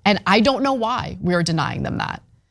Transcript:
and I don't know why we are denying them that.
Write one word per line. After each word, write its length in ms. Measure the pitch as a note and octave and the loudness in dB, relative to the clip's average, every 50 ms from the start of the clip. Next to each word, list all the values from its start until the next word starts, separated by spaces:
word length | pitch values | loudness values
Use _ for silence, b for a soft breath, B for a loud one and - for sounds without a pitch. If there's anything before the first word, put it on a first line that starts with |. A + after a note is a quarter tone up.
| - | 0
and 140 | G3+ G#3 - - | 0 0 2 2
I 140 | F3+ G3 A3+ | 4 4 4
don't 240 | G#3 C#4 C4+ B3 C4+ | 4 4 2 2 0
know 100 | C#4 C4+ | 0 0
why 460 | B3 A3 A3 B3+ A#3 - - - - | 0 -2 -2 -2 -4 -4 -6 -8 -6
we 140 | - F3 F3+ | -2 0 0
are 80 | F3 E3+ | 0 0
denying 400 | E3+ E3 D#3+ C#3+ - - - - | 0 0 0 -2 -2 -4 -4 -6
them 160 | - - - | -4 -4 -4
that. 240 | - - - - - _ _ _ _ _ | -6 -6 -8 -10 -14 _ _ _ _ _